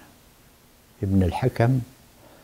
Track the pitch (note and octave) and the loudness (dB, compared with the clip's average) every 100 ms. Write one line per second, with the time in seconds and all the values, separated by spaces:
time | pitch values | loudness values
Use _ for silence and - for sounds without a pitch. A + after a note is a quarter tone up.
0 | - - - _ _ _ _ _ _ - | -20 -20 -20 _ _ _ _ _ _ -8
1 | G2+ G2 F2+ - C3 - A#2 C3 A#2+ - | 0 2 2 0 -2 0 2 0 -4 -14
2 | - - - - | -20 -20 -20 -20